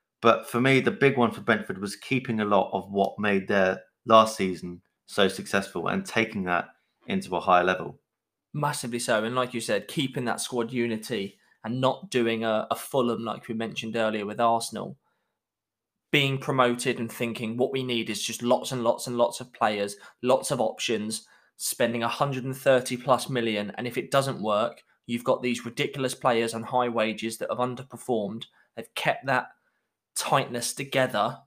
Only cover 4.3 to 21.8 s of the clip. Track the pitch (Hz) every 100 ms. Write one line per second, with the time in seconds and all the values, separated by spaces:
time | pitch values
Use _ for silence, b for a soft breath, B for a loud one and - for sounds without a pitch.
4.3 | - 95 85 87 87 _ _ _ - 98
5.3 | - 98 98 98 90 90 95 95 113 110
6.3 | 101 90 87 - _ _ _ - 95 95
7.3 | 87 98 90 90 87 76 - _ _ _
8.3 | _ _ 147 147 143 123 117 123 113 110
9.3 | 127 123 117 110 104 - - 131 139 120
10.3 | - - 123 117 127 120 110 - 113 98
11.3 | - _ _ 110 127 131 - - 127 117
12.3 | 113 113 107 - 113 - 135 120 113 113
13.3 | 113 - 110 113 - 113 117 110 107 101
14.3 | 104 117 113 - 101 98 - _ _ _
15.3 | _ _ _ _ _ _ _ - 147 139
16.3 | 135 143 135 123 120 135 120 113 - 120
17.3 | 113 113 120 123 135 127 117 110 101 -
18.3 | 113 120 123 - 131 117 - - 120 120
19.3 | - 123 - 110 104 101 - B B 123
20.3 | 135 - 135 110 - - 110 107 110 b
21.3 | b b b - -